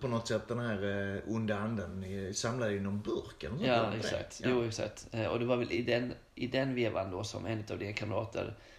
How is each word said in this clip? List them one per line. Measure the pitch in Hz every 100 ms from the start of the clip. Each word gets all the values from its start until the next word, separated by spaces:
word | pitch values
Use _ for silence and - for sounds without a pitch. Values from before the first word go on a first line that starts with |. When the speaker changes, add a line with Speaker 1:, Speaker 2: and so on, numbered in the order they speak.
Speaker 1:
på | 131
något | 117 -
sätt | 110 -
den | 120
här, | 120 101 101 101 98 98
eh, | -
onda | 113 107 101
anden. | 110 113 87 92
Ni | 92 98 95
samlade | 104 117 127 110
ju | 101
någon | 98 104
burk | 110 117 - -
eller | 73 127
något | 131
Speaker 2:
Ja, | 120
Speaker 1:
där. | 110 110
Speaker 2:
exakt. | 110 - - -
Speaker 1:
Ja. | 127
Speaker 2:
Jo, | 127
exakt. | 113 107 107 - -
Eh, | 117 101
och | 110
det |
var | 120 120
väl | 117
i | 85
den, | 120 120 123 - -
i | - 123
den | 135 135
vevan | 123 113 92 98
då | 90
som | 104 104 92
en | 110 104
av | 101
dina | 101
kamrater | 107 104 107 110 - 92 107 -